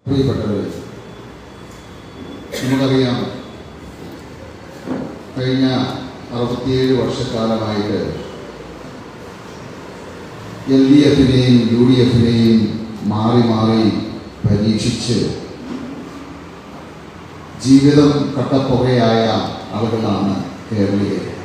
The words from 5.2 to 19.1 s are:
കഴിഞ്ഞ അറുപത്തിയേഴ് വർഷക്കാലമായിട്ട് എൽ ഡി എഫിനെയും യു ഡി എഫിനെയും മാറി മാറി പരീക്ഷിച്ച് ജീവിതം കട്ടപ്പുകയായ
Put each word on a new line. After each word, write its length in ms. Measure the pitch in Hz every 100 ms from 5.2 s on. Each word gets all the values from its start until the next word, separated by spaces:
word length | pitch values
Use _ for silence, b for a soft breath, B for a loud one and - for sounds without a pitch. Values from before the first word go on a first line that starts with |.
| - 131
കഴിഞ്ഞ 300 | 127 131 131 123 - - - - -
അറുപത്തിയേഴ് 600 | 117 120 120 139 131 131 127
വർഷക്കാലമായിട്ട് 1000 | 110 - 123 113 113 110 107 107 101 98 82 80 - - - - - - - - - - - - - - - - - - - - - - - - - 135
എൽ 60 | 135
ഡി 80 | 147 147
എഫിനെയും 500 | 139 127 127 127 120 110
യു 80 | 117 123
ഡി 80 | 127
എഫിനെയും 580 | 120 117 113 117 113 110 101 - - - 101
മാറി 300 | 110 110 120 113
മാറി 320 | 110 113 113 107 95 - - - -
പരീക്ഷിച്ച് 760 | - 101 110 107 120 - - 107 - - - - - - - - - - - - - - - - - - - - - - - - 123
ജീവിതം 480 | 139 139 147 143 139 - 135
കട്ടപ്പുകയായ 880 | 123 135 - 120 127 123 113